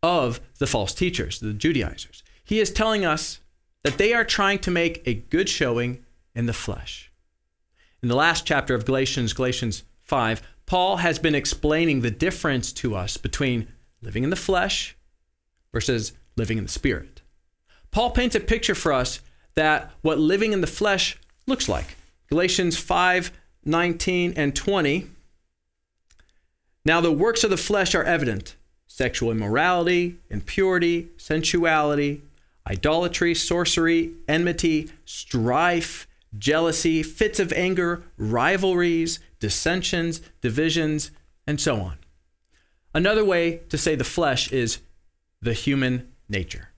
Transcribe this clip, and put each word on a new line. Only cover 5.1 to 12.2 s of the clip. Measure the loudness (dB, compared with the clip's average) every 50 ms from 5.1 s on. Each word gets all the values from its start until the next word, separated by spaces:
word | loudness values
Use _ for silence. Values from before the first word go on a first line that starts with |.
| -4
good | -4 -4 -2 0 0 0 0
showing | 0 0 0 0 0 0 -2 -2 -4 -8 -12 _ _ _ _ _ _
in | -4 -2
the | -2 -2
flesh. | -4 -6 -6 -8 -8 -10 -14 -14 -16 -18 -20 _ _ _ _ _ _ _ _ _ _ _ _ _ _ _ _ _ _ -4
In | 0
the | 2
last | 4 4 2 2 0 0
chapter | 0 0 0 2 0 -2
of | 0 2
Galatians, | 0 2 2 2 0 0 -2 -2 -2 -2
Galatians | -2 -2 -2 0 -2 -2 -4 -4 -6 -10 -16 _ _ _
five, | -2 0 0 2 0 0 -2 -6 -16 -20 -20 -6
Paul | -2 0 2 2 2 0 0
has | 0 0 0 2
been | 0 2 2
explaining | 2 0 -2 -6 -2 0 2 2 4 2 2 2 2
the | 0 -2
difference | 0 0